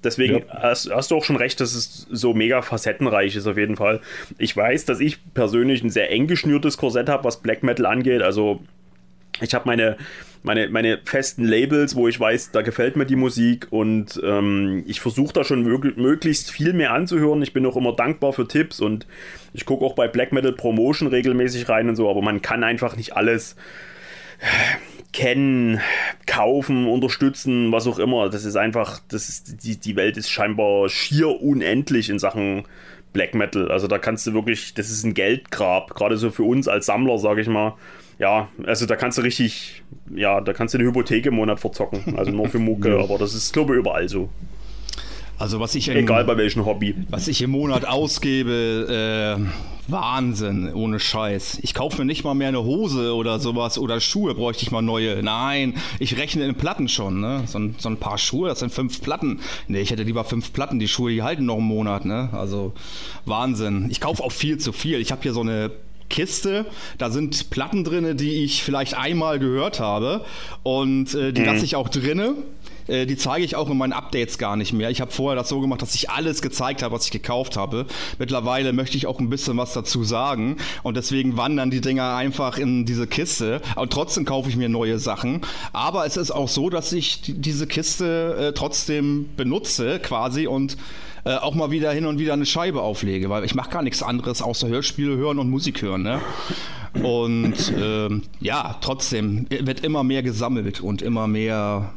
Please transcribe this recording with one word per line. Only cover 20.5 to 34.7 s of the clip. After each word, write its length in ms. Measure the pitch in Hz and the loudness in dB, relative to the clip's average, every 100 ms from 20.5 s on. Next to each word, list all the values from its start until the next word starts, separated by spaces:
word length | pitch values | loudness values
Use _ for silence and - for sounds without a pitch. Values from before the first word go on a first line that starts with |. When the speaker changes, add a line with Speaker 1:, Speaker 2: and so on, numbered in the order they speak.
Speaker 1:
Promotion 560 | 127 120 110 123 151 147 | 0 0 4 2 2 2
regelmäßig 600 | 123 127 123 123 123 120 | 2 4 2 2 0 2
rein 200 | 110 117 | 2 2
und 80 | 110 | 2
so, 120 | 107 | 2
aber 140 | 101 | 4
man 180 | 104 101 | 2 0
kann 220 | - 117 | -2 2
einfach 340 | 113 117 120 113 | 2 2 -2 -4
nicht 200 | 110 - | -4 2
alles 400 | 113 113 - - - - - - - - - - - - - - - - - | 2 2 -2 -14 -18 -18 -18 -18 -18 -18 -18 -6 0 2 2 -2 -8 -20 -12
kennen, 680 | - 131 127 139 127 117 110 - - - - - | -2 2 4 4 4 4 2 0 -2 -4 -6 -4
kaufen, 600 | - 110 139 135 131 123 | 2 4 2 2 2 2
unterstützen, 840 | 123 127 - 135 135 135 123 117 | 2 2 2 2 2 0 2 4
was 140 | 110 120 | 4 2
auch 120 | 107 | 2
immer. 300 | 110 120 98 | 2 4 2
Das 160 | 104 | 0
ist 120 | 107 101 | -2 0
einfach, 440 | 110 113 104 - - | 2 0 -2 -6 -8
das 200 | 107 - | -6 -6
ist, 360 | - - 107 | -8 -10 -10
die, 140 | 117 107 | -8 -6
die 180 | 110 98 | -2 2
Welt 200 | 101 110 | 0 0
ist 140 | 107 | -4
scheinbar 580 | - 107 107 104 101 98 | 0 0 2 4 4 2
schier 520 | - - 147 156 - | 0 0 2 4 2
unendlich 720 | 143 135 85 120 143 123 110 | 2 2 2 2 2 0 2
in 80 | 101 | 0
Sachen 460 | 98 107 101 98 - - - - - | 0 0 0 -2 -6 -18 -20 -20 -4
Black 220 | 98 87 | -2 0
Metal. 360 | 113 101 101 87 | 0 0 0 2
Also 160 | 95 98 | 2 2
da 120 | 101 | 0
kannst 280 | - 113 - | 0 -2 0
du 80 | |
wirklich, 400 | 110 107 110 - | 0 0 -2 -4